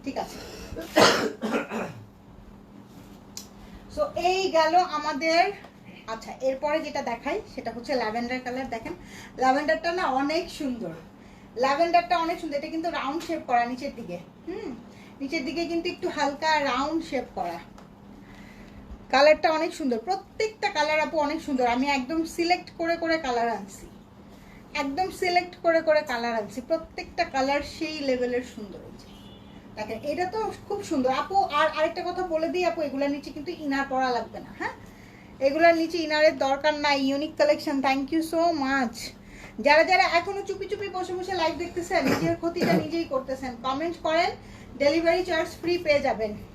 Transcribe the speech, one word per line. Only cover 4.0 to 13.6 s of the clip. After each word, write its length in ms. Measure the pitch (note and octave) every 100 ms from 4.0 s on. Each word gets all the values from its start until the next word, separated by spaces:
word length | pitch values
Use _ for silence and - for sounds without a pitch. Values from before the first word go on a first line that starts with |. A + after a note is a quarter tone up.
| D4 D#4+ F4
এই 120 | F#4+ F#4+ D#4+
গেল 160 | D#4+ F4 F4+ D4+
আমাদের। 460 | D#4 D4 D#4+ E4 F#4+ G4+ - - - - -
আচ্ছা, 180 | A3 G#3+ - C4
এরপরে 300 | C4 D4 D#4+ D4
যেটা 160 | C#4 A#3+
দেখাই 260 | A#3 C#4 F#4 -
সেটা 160 | - A3+ A#3+
হচ্ছে 160 | A#3 C4
ল্যাভেন্ডার 380 | A3 A3+ A#3+ B3+ B3+
কালার। 220 | B3+ C4 A#3
দেখেন, 180 | D4+ F4+ - - - -
ল্যাভেন্ডারটা 460 | C4 C4+ D4+ D#4+ E4+ F4+
না 60 | D#4 B3+
অনেক 220 | C#4+ D#4+ F4 -
সুন্দর, 340 | C#4+ A#3+ F3 D#3+ - - - - - A3
ল্যাভেন্ডারটা 520 | C4 C#4+ E4+ E4+ E4+ F4 E4
অনেক 120 | F4
সুন্দর। 160 | D#4+ C#4+
এটা 100 | D#4 D#4+
কিন্তু 140 | E4+ D4
রাউন্ড 220 | C4 D#4+ -
শেপ 140 | D#4+ -
করা 140 | A#3+